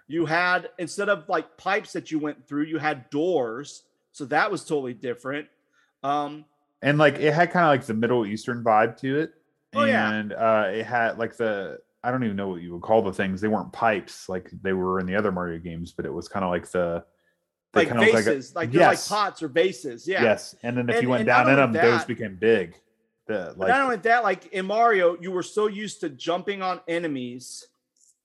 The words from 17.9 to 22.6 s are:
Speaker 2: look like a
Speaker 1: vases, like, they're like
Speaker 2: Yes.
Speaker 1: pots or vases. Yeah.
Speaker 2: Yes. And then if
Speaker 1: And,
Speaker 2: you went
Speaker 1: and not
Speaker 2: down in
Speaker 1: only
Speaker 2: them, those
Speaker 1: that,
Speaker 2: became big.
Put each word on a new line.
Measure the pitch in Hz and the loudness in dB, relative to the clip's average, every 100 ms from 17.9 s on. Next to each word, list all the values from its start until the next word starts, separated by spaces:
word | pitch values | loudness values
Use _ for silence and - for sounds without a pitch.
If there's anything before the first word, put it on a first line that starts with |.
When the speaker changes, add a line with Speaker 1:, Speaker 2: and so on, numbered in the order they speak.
| 120 | 4
Speaker 2:
look | 220 | 4
like | 226 208 | 4 4
a | |
Speaker 1:
vases, | 143 127 170 | 0 -4 -6
like, | 156 | 0
they're | 147 | 6
like | 170 - | 6 6
Speaker 2:
Yes. | - | 0
Speaker 1:
pots | 208 196 - | -2 -2 -4
or | 156 | -4
vases. | 139 185 180 143 113 151 | 0 0 0 -12 -10 -4
Yeah. | 185 | 0
Speaker 2:
Yes. | 113 101 - - | 2 2 -2 -10
And | 120 123 | -6 -2
then | 120 | 0
if | 123 | 0
Speaker 1:
And, | |
Speaker 2:
you | 123 | 2
went | 123 | 2
Speaker 1:
and | 110 | 4
not | 123 | 4
Speaker 2:
down | 123 | 6
in | 139 | 6
Speaker 1:
only | 131 107 | 4 4
Speaker 2:
them, | 117 | 4
those | 120 | 2
Speaker 1:
that, | - | 0
Speaker 2:
became | 117 110 | -6 -8
big. | 92 110 110 | 0 4 4